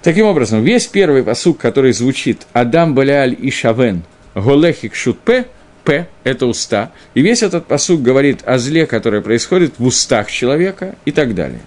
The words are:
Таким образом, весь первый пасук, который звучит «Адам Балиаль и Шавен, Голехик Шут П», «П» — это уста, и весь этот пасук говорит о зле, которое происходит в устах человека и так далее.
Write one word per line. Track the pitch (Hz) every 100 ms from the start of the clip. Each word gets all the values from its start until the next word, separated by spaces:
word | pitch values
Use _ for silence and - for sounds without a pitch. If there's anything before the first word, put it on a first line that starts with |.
Таким | 175 165 220
образом, | 175 110 110
весь | 117 151 -
первый | 196 185 135
пасук, | 110 120 180 160
который | 120 123 135
звучит | 117 123 131 - - -
«Адам | 120 120 156 170 131
Балиаль | 139 143 131 120
и | 131
Шавен, | - 123 113 127 90 82 _ -
Голехик | - 104 143 165 147 110 -
Шут | - -
П», | - 254 247 - - -
«П» — | - 147 175 -
это | 127 131 123
уста, | 113 - 107 110 - - -
и |
весь | 165 240
этот | 202 175 165
пасук | 143 - 170
говорит | 123 131 143 123 -
о | 127
зле, | 123 160 156
которое | 113 110 104
происходит | 98 117 - 180 165 -
в |
устах | 123 120 - 117 101
человека | - 123 147 185 190 185 -
и | -
так | - 135 92
далее. | 71 58